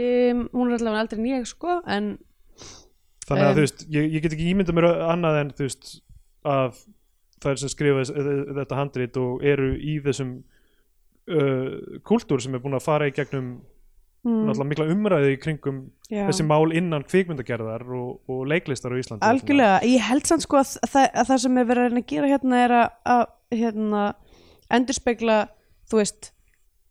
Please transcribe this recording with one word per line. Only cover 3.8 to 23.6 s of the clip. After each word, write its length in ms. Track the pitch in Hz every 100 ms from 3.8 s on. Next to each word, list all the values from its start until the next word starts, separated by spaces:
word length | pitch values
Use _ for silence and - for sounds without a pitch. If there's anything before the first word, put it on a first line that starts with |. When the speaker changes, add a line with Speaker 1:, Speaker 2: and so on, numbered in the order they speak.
| -
Speaker 2:
ég, 160 | 151 156
ég 80 | 156
get 120 | 160 156
ekki 120 | 170
ímyndað 240 | 196 185 170
mér 60 | 170 165
annað 360 | 165 170 165 151
en, 80 | 143
þú 140 | - 135
veist, 220 | - - - _ - _ _
að 320 | 151 139 131 - _ _ _ _ _ -
þær 140 | 143 127
sem 120 | 135
skrifa 300 | - 147 135
þess-, 100 | 131
þ-, 380 | 147 143 143 143
þetta 220 | 139 135 131
handrit 380 | 143 127 120 127
og 240 | 123 127
eru 300 | 143 139 131
í 240 | 131 151 151
þessum, 320 | 139 127 131 127 - _ _ _ _ _ _ _ -
uh, 440 | 160 139 131 131 - - 139
kúltúr 380 | - 226 - 135
sem 140 | 127
er 80 | 127
búin 140 | 135 127
að 80 | -
fara 220 | 151 147
í 40 |
gegnum 420 | 143 131 139 123 123 - _ _ _ _ _
Speaker 1:
Mm. 240 | 240 226 220
Speaker 2:
náttúrulega 180 | - 139
mikla 180 | 151 156
umræðu 420 | 190 214 165 139
í 80 | 135
kringum 400 | 160 151 139 135 131 _ -
Speaker 1:
Já. 160 | 208 196
Speaker 2:
þessi 160 | 170
mál 300 | 156 151 160
innan 300 | 165 180 151 -
kvikmyndagerðar 800 | 185 175 143 120 117 110 113 123
og, 300 | 127 123 -
og 160 | - 131 135
leiklistar 440 | 170 165 127 123
á 80 | 127
Íslandi 240 | 127 110
og 0 |
svona. 60 | 214
Speaker 1:
Algjörlega, 480 | 262 220 285 220 190
ég 180 | 233 254
held 240 | 208 277 -
samt, 160 | 226
sko, 160 | - 285
að, 140 | 269 -
að 100 | 226
það, 140 | 269 262
að 140 | - 247
það 100 | 262
sem 200 | 254 254
er 80 | 233
verið 100 | 247
að 80 | 247
reyna 160 | 240
að 60 | -
gera 200 | 302 277
hérna 260 | 277 262 247
er 160 | 247
að, 140 | 240 226 -
að, 180 | - 247 233 _ -
hérna, 480 | 226